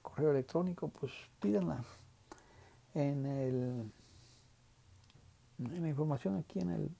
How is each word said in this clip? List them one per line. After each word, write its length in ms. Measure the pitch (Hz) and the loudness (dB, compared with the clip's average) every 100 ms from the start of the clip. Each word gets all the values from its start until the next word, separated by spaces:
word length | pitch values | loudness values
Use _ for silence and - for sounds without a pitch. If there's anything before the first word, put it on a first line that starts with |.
correo 300 | - - 151 | -8 2 4
electrónico, 580 | 139 127 165 180 175 156 | 4 4 2 0 -2 -6
pues 240 | - 131 - - - | -4 -8 -8 -16 -2
pídanla. 440 | 202 208 170 131 120 - - - - - - - - - - | 2 4 2 -2 -6 -12 -20 -20 -20 -20 -20 -20 -20 -20 -6
En 320 | 165 143 143 139 | 0 2 2 0
el, 680 | 139 131 127 123 123 113 - - - - - - - - - - - - - - - - - | 0 2 2 0 -2 -6 -10 -20 -20 -20 -20 -20 -20 -20 -20 -20 -20 -20 -20 -20 -20 -16 -8
en 240 | 120 175 | -4 -2
la 60 | 165 | 0
información 480 | 143 151 139 190 190 | 2 2 2 0 -2
aquí 240 | - - | -2 -2
en 100 | 175 | -2
el 200 | 170 147 175 | 0 -2 -4